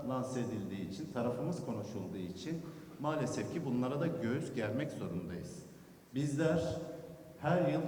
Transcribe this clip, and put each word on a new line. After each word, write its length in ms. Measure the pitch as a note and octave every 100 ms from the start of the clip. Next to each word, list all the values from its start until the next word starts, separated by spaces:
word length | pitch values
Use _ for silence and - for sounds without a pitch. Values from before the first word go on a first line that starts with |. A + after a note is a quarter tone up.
| B2
lanse 300 | C3 A#2 B2+
edildiği 500 | A2+ G#2+ F#2+ G2 F2
için, 220 | - D#3+
tarafımız 520 | B2 A2+ - D3 E3+ B2+
konuşulduğu 520 | G#2+ - G#2 F2 F#2+
için 440 | F2 F2+ C#3 E3 - - - -
maalesef 540 | D3 D3+ A#2+ - -
ki 120 | E3+ C#3
bunlara 340 | B2 B2+ C#3+
da 80 | E3+
göğüs 480 | - A2+ C#3 - A#2+
germek 360 | G#2+ A#2+ C#3+
zorundayız. 720 | - F#2+ E2+ E2 E2+ - - - - - - - C3
Bizler 640 | C#3+ C#3 D#3+ - - - - - - - - -
her 300 | D3+ F3+ D#3+
yıl 100 | D#3+